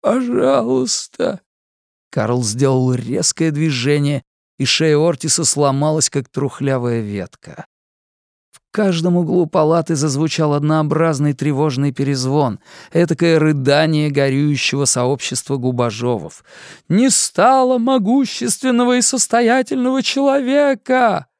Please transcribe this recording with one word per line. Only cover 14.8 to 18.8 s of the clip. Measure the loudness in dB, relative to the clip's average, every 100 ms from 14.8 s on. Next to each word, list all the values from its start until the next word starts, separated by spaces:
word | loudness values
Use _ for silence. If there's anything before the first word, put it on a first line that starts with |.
| 0
сообщества | 0 -2 -2 -4 -8 -4 -2
губожовов. | -2 0 -2 -2 -4 -4 -6 -16 _ -20 -20 -20 _
«Не | 2 2
стало | 2 -2 2 4 4 2 0
могущественного | 2 0 2 2 0 -4 -4 -2 0 2